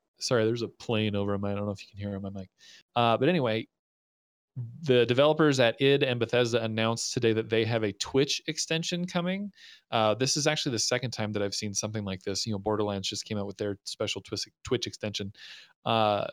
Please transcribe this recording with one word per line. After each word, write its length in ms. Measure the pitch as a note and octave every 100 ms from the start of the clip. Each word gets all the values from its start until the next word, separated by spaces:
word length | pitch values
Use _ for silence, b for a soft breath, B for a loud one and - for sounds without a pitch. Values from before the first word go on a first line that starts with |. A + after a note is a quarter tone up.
| _ -
sorry, 260 | - B2 A2
there's 160 | A#2
a 60 | A2
plane 460 | - - A2 G#2+ G2+
over 220 | G2+ G2+
my, 140 | G2+
I 40 | G2+
don't 100 | G#2
know 60 |
if 100 | G2
you 60 | -
can 80 | G2 G2+
hear 80 | G2
on 60 |
my 80 | G2
mic. 200 | G2 F#2 _ B B _ A#2+
Uh, 220 | A#2 A2+
but 100 | C#3
anyway, 400 | F3+ A#2+ A2 - _ _ _ _ _ _ _ _ C3 A#2 B2+
the 240 | D#3 B2 A#2
developers 540 | B2 D3 D3+ D#3 C3
at 200 | A#2 -
id 220 | C3+ C#3
and 180 | C3+ B2
Bethesda 440 | A2+ B2 A#2+ A#2
announced 500 | A2+ A2 A2 A2+ -
today 180 | B2+ A2+
that 140 | A2 A2
they 160 | A2 A2
have 180 | A#2
a 80 | G#2+
Twitch 500 | - - C3 C#3 - -
extension 580 | D#3 - E3 E3 F3 F3+
coming. 460 | F3+ F3 G3 G3+ B B B _
Uh, 240 | A#2 G#2+ G#2+
this 200 | C3 D#3
is 120 | D3+
actually 240 | D3+ D3
the 80 | A2+
second 320 | - A#2+ B2
time 200 | - G#2+
that 100 | G#2+
I've 100 | G2+
seen 220 | - G#2+ G2
something 280 | G#2+ G#2+
like 200 | G2+ F#2
this. 240 | G2+ F#2 A#2
You 60 |
know, 40 | G2+
Borderlands 480 | G#2+ G#2 G#2 G2 F#2+
just 180 | G#2 -
came 120 | G#2
out 80 | G2+
with 120 | F#2+
their 200 | G#2 G2+
special 360 | - - G#2+ G2+
Twis-, 260 | - G2+ - _
Twitch 240 | - A#2+ G#2+
extension. 440 | - G#2+ G2+ G2 B B B B _ -
Uh, 400 | A2+ G#2+ G#2 -